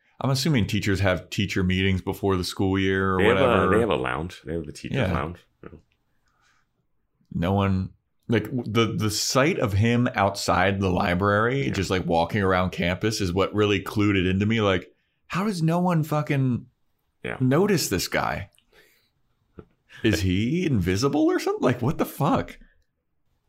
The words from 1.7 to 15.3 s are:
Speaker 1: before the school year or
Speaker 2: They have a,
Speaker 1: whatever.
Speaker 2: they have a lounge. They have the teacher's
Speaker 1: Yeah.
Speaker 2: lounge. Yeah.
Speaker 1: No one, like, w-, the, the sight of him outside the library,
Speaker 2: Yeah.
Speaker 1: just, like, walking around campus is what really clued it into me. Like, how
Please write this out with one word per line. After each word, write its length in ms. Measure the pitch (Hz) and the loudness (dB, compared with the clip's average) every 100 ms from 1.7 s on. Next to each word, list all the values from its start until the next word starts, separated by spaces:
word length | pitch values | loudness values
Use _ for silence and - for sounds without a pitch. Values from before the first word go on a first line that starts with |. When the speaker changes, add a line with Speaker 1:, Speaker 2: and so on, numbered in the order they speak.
| 92 95 92 | 2 2 0
Speaker 1:
before 340 | 95 95 101 95 | -2 -4 0 0
the 80 | |
school 340 | 87 - 95 98 | -2 -2 0 2
year 360 | 95 95 95 | 2 0 0
or 40 | 92 | 2
Speaker 2:
They 60 | 104 | 2
have 100 | 117 | 4
a, 80 | 127 | 4
Speaker 1:
whatever. 280 | 107 87 | 2 2
Speaker 2:
they 60 | 104 | 2
have 100 | 113 | 2
a 60 | 71 | 0
lounge. 460 | 64 65 87 - | -2 -4 -8 -10
They 80 | - | -8
have 140 | 82 76 | -8 -8
the 60 | |
teacher's 240 | - - 139 | -12 -6 -2
Speaker 1:
Yeah. 140 | 92 | -2
Speaker 2:
lounge. 260 | 73 76 87 _ _ | -2 -4 -10 _ _
Yeah. 80 | - 80 _ _ _ _ _ _ _ _ _ _ _ _ _ _ _ | -20 -20 _ _ _ _ _ _ _ _ _ _ _ _ _ _ _
Speaker 1:
No 200 | - - | -4 0
one, 380 | 98 98 95 92 - _ _ - | 2 2 0 -4 -12 _ _ 0
like, 180 | 113 | 0
w-, 200 | - 127 117 | 0 -6 -2
the, 200 | 110 110 104 | 0 0 0
the 140 | 107 | -2
sight 480 | - - 135 147 - | -2 -2 0 2 0
of 120 | 113 | 0
him 340 | 98 113 120 123 | 2 2 2 0
outside 680 | - 98 - - 90 95 98 | 0 0 0 -2 2 2 2
the 100 | 98 | 0
library, 760 | 90 87 87 101 104 117 139 135 | 2 0 2 2 2 0 -2 -2
Speaker 2:
Yeah. 60 | |
Speaker 1:
just, 160 | 98 87 | -4 -2
like, 140 | 92 | -2
walking 380 | 82 82 85 113 | 0 0 0 0
around 280 | 95 92 92 | 2 2 0
campus 480 | - 87 90 107 110 | -2 -2 0 -2 -2
is 120 | 95 | -2
what 220 | 92 92 | 0 0
really 260 | 101 104 98 | 2 2 2
clued 360 | 95 107 104 98 | -2 0 2 2
it 100 | 90 | 2
into 180 | 95 | 2
me. 160 | 104 113 | 2 2
Like, 320 | 101 92 - _ _ _ | 2 0 -2 _ _ _
how 160 | _ | _